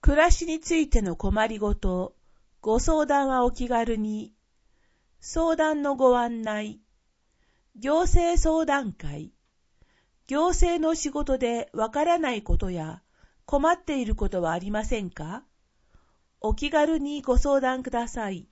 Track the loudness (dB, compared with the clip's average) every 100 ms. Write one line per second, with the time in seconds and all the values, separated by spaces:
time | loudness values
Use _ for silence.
0 | 4 6 4 4 0 -6 -2 0 2 2
1 | 2 -2 0 0 0 -2 -2 0 0 -2
2 | -4 _ _ _ _ _ 0 0 2 2
3 | 2 2 2 2 0 0 -2 -2 0 -2
4 | -4 -6 -10 _ _ _ _ _ _ _
5 | _ _ -8 -2 0 2 0 0 -2 2
6 | 4 4 0 -4 -6 -6 -8 -12 _ _
7 | _ _ _ _ _ _ _ -10 0 2
8 | 4 4 4 2 2 2 0 -2 -4 -8
9 | -10 -10 -12 _ _ _ _ _ _ _
10 | _ _ _ 0 0 4 4 4 0 -2
11 | -4 -6 -2 -2 -2 -4 -6 -6 -4 -2
12 | 0 2 0 -4 0 0 0 -6 -8 -12
13 | _ _ -20 _ -2 0 2 0 -2 -4
14 | -2 -2 -2 -2 -2 -2 -4 -6 -2 -4
15 | -4 -10 -10 -10 -14 _ _ _ _ _
16 | _ _ _ _ -2 -2 0 2 2 0
17 | -2 -8 0 2 4 2 2 -2 -4 -6
18 | -6 -6 -8 -8 -12